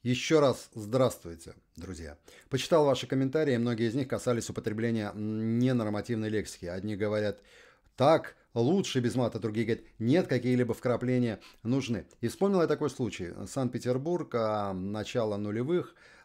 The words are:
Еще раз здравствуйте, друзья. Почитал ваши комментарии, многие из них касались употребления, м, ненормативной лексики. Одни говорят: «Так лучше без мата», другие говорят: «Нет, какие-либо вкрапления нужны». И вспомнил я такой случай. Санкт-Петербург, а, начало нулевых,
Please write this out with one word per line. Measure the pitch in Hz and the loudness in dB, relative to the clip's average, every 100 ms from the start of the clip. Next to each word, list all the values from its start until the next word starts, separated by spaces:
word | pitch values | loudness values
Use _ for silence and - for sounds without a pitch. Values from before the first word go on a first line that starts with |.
Еще | 120 123 - 160 | 0 -2 4 6
раз | 143 113 - | 6 2 -6
здравствуйте, | 113 104 127 123 - 85 82 - - _ - | -12 -2 2 2 0 -12 -14 -16 -20 _ -16
друзья. | 87 82 78 73 - - - | -12 -10 -12 -14 -20 -20 -6
Почитал | 131 - 165 147 | -4 4 6 6
ваши | 127 123 | 2 0
комментарии, | 135 135 151 151 120 | 0 0 0 2 2
многие | 120 113 117 | 2 2 0
из | |
них | 123 127 | 0 -2
касались | 104 - 120 - | -2 -2 -2 -2
употребления, | 110 107 107 117 113 104 | -6 -6 -2 -2 -2 -2
м, | 98 107 110 110 117 | -4 -4 -2 0 2
ненормативной | 127 123 107 104 101 117 107 | 2 2 0 -2 -4 -4 0
лексики. | 107 92 - 87 | -2 -4 -10 -8
Одни | 92 104 101 | -6 -6 -2
говорят: | 104 107 104 98 - - - _ _ - | 0 0 0 -4 -14 -20 -20 _ _ 2
«Так | 135 160 - - _ 117 | 4 4 0 -18 _ 0
лучше | 120 196 190 135 | 2 2 2 0
без | 120 | 0
мата», | 113 117 107 | 0 -2 -2
другие | 110 107 110 | -4 -2 0
говорят: | 113 - - | -2 -6 -4
«Нет, | 113 165 185 | 2 2 2
какие-либо | 127 120 123 117 | 0 2 2 2
вкрапления | 110 127 113 123 127 120 104 - - | 0 0 0 2 2 0 -2 -12 -8
нужны». | 113 135 127 107 78 - | -2 0 0 -4 -6 -6
И | 117 | -6
вспомнил | - 196 190 | 0 2 4
я | 160 | 2
такой | 147 147 | 2 -2
случай. | - 113 - 87 90 98 | -2 -4 -4 -8 -8 -8
Санкт-Петербург, | 139 127 127 123 127 147 180 - | -2 -2 -2 -2 -2 0 -4 -2
а, | 117 110 107 101 | -2 0 0 -2
начало | 92 98 107 101 127 107 101 | -4 -4 -6 -4 -2 0 -2
нулевых, | 104 107 127 175 - - - - | -2 -4 0 -2 -2 -14 -20 -20